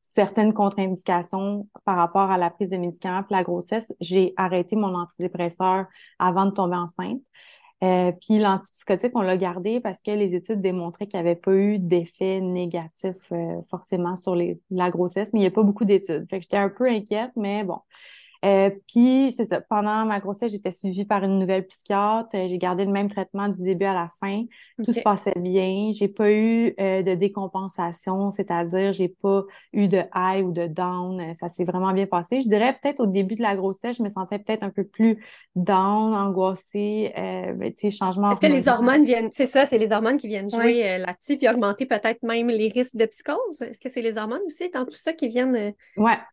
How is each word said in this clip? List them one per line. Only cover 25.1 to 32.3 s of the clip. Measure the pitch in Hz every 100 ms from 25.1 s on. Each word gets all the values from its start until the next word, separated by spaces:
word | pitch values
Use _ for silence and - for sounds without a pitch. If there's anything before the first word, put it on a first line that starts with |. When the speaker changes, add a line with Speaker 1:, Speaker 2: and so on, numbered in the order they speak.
| 196 - 180
Speaker 1:
bien. | 180 185 185 190 214
J'ai | 208 202
pas | 202 208
eu, | 214 220 226 233 -
euh, | 190 190
de | 185
décompensation, | 180 202 202 190 190 190 - 170 170 - 190 202
c'est-à-dire | 196 196 170 170 185 196
j'ai | 190 180
pas | - 202 196 196 - _
eu | 214 202
de | 190 180
high | 190 185 190
ou | 185
de | 170 170
down. | 156 180 180 180 185
Euh, | 165
ça | 170 170
s'est | -
vraiment | 175 185 185
bien | 190 196
passé. | 180 170